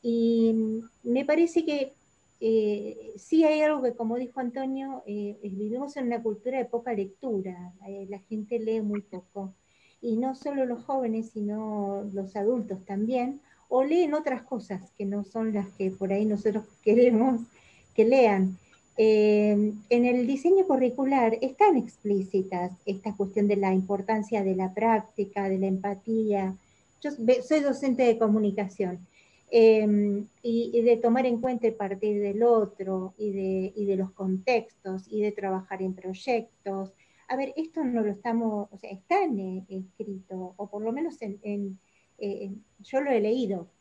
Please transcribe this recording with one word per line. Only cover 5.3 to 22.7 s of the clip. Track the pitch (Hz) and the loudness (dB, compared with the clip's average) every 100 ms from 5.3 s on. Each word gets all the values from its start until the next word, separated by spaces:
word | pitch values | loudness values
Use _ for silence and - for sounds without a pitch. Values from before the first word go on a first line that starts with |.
| 208 | -10
vivimos | 208 190 208 240 277 285 | -10 -8 -6 -6 -6 -6
en | 247 | -4
una | 233 | -2
cultura | 226 208 247 262 | -4 -4 -4 -4
de | 240 | -4
poca | 233 240 | -6 -4
lectura, | 214 196 - 269 208 185 180 180 180 196 | -6 -6 -8 -6 -4 -6 -10 -16 -18 -16
eh, | 196 190 | -14 -12
la | 196 | -14
gente | _ 220 208 233 | _ -10 -6 -4
lee | 220 226 | -2 -2
muy | 214 208 | -2 -4
poco, | 202 180 - 202 196 - _ _ _ _ | -6 -14 -14 -12 -12 -14 _ _ _ _
y | 240 220 | -4 -2
no | 262 269 | -2 -4
solo | 294 277 254 | -6 -2 -2
los | 240 - | -4 -4
jóvenes, | 269 240 220 220 | -2 0 -2 -6
sino | 220 208 214 214 208 202 196 202 | -6 -6 -4 -6 -4 -2 -4 -6
los | 190 190 214 | -6 -6 -2
adultos | 202 254 208 190 - | 0 0 -4 -10 -8
también, | 202 220 254 247 277 _ _ _ | -4 -2 -2 -2 -8 _ _ _
o | 254 | 0
leen | 277 330 330 | 2 2 2
otras | 302 302 254 | 0 -2 -6
cosas | - 240 - 190 - _ | -6 -10 -6 -10 -10 _
que | 202 | -4
no | 202 196 | -4 -6
son | 226 220 | -4 -2
las | 208 196 | -2 -4
que | - 190 | -4 -6
por | 190 190 | -4 -2
ahí | 196 214 | 0 0
nosotros | 208 214 208 - | 0 0 -2 -6
<laughs> | _ | _
queremos | - 226 240 220 262 233 233 _ _ _ _ | 4 6 6 6 4 0 -4 _ _ _ _
que | - 220 | 2 6
lean. | 269 233 196 190 185 _ _ _ - | 8 6 6 2 -2 _ _ _ 2
Eh, | 220 214 214 208 214 208 214 214 - | 4 6 6 6 4 4 2 -2 0
en | 240 247 | 2 4
el | 247 240 | 2 0
diseño | 277 339 392 381 | 0 4 4 4
curricular | 262 254 247 269 277 233 226 | 4 2 0 2 4 2 2
están | 262 262 415 294 | -4 4 4 6
explícitas | - - 214 202 190 196 190 180 180 | 0 -8 -2 0 0 -2 -2 -4 -4